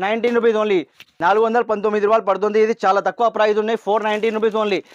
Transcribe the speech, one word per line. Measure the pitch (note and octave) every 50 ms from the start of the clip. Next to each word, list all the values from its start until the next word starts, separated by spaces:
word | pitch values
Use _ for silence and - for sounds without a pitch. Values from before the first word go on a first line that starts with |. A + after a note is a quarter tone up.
| F#3
నైంటీన్ | G3+ A3 A#3 G#3+ A#3+ A#3+ A#3
రూపీస్ | A3+ A#3 G#3+ G#3+ G#3+
only, | G#3+ G3 F3 C#3 _ _ - - _ _ - E3
నాలుగు | F3 G3+ A3 A3+
వందల | A3+ A3+ A#3+ A#3 A3+
పంతొమ్మిది | G#3+ G#3 G3+ G#3+ G#3 G#3+ G3+ G3+
రూపాయలు | A3+ A3+ G3 G3+
పడుతుంది. | F#3+ F#3+ G3+ G#3+ G#3 A3 A3
ఇది | A3 A3+ - A3
చాలా | - G3 G3+ E3+ F#3+
తక్కువ | F3+ - A#3+ A3+ A3 G#3+
ప్రైస్ | G#3+ G#3+ G#3 G#3+ G#3+
ఉన్నాయి, | A3 A#3 G#3+ -
ఫోర్ | G3 G#3 A3 G#3 G#3+
నైంటీన్ | G#3+ G#3+ G#3+ A3+ G#3+ A3
రూపీస్ | G#3+ A3+ G3 A3
only. | G#3+ G#3 F#3+ F3 - -